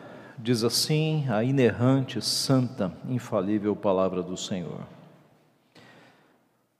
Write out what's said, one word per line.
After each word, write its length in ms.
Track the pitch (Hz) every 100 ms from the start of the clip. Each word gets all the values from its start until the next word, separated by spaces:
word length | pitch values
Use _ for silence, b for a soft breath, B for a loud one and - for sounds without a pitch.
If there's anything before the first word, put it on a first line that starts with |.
| B B B -
Diz 280 | 113 120
assim 640 | 117 - - 156 156 156 135
a 140 | 107
inerrante, 760 | 123 139 117 92 123 135 131 110
santa, 720 | - - - 131 123 - 101 - -
infalível 680 | 123 - 107 95 107 104 101
palavra 480 | 104 92 95 90
do 120 | 87 92
Senhor. 460 | - 95 85 - - - - - _ _ _ _ _ b b b b b b b _ _ _